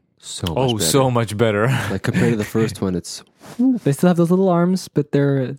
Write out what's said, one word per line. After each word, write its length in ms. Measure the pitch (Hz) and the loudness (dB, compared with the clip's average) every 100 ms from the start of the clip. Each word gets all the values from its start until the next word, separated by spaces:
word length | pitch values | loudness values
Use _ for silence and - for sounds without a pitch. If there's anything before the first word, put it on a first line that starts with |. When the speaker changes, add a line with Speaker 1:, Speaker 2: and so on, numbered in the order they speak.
| _ _ | _ _
Speaker 1:
So 280 | - - 90 | -16 -8 -6
much 80 | 82 | -2
Speaker 2:
Oh, 160 | 127 | 0
Speaker 1:
better. 120 | 110 | 0
Speaker 2:
so 260 | 80 135 131 | 0 2 2
much 260 | 120 110 104 | 2 0 0
better. 300 | 113 104 117 | 2 2 0
<laughs> 240 | 123 104 | 0 -2
Speaker 1:
Like, 120 | - | -4
compared 280 | - 175 120 | -2 0 2
to 40 | 113 | 0
the 80 | |
first 360 | 101 113 110 95 | -2 -2 -2 -2
one, 140 | 98 90 | -4 -4
it's 260 | - - - _ - - | -6 -16 -18 _ -16 -2
Speaker 3:
They 340 | 262 240 - | 0 0 0
still 160 | 143 180 | 2 2
have 80 | 170 | 2
those 140 | 170 | 2
little 180 | 180 190 | 2 2
arms, 400 | 170 175 185 - | 2 2 0 -4
but 240 | - 143 | -4 -2
they're, 300 | 143 143 139 | 0 0 0
you 40 | 127 | -2